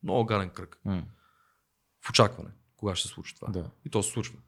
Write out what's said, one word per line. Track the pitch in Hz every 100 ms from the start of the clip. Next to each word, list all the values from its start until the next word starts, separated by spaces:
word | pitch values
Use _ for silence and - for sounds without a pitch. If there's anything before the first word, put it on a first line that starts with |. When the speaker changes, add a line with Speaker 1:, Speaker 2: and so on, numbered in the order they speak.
Speaker 1:
Много | - 107
гаден | 113 107 92
кръг. | - 90 -
Speaker 2:
М. | 101 92 95 - _ _ _ _ _ _ _ _
Speaker 1:
В | -
очакване, | - 107 - 80 - _ _
кога | 101
ще | 90 -
се |
случи | - 80
това. | - -
Speaker 2:
Да. | 92 80 - -
Speaker 1:
И |
то | 110
се | 98
случва. | - 107 -